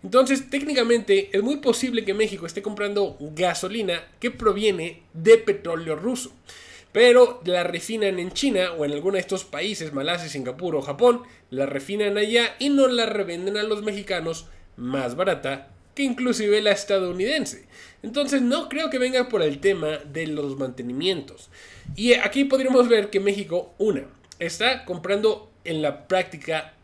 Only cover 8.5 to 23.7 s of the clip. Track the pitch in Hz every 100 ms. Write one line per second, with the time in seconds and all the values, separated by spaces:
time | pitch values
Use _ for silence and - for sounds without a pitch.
8.5 | 196 180 170 147 147 175 196 - 190 -
9.5 | 143 190 202 160 143 147 175 160 139 123
10.5 | 127 175 156 139 139 240 240 - - _
11.5 | 131 139 180 - 208 208 202 208 233 233
12.5 | - 277 277 262 240 220 208 175 170 185
13.5 | 208 214 208 214 202 196 185 165 160 -
14.5 | - - - 123 139 127 131 190 151 135
15.5 | 139 - - _ - 277 240 247 233 208
16.5 | 208 208 202 - 196 185 180 208 302 226
17.5 | - - - - - - 240 277 277 240
18.5 | 294 - 285 320 262 254 254 247 214 156
19.5 | 139 185 185 151 151 147 143 160 151 143
20.5 | 135 131 127 123 131 175 175 - - -
21.5 | - - - - - 233 240 202 262 277
22.5 | 262 262 262 240 226 202 196 202 202 165
23.5 | 208 -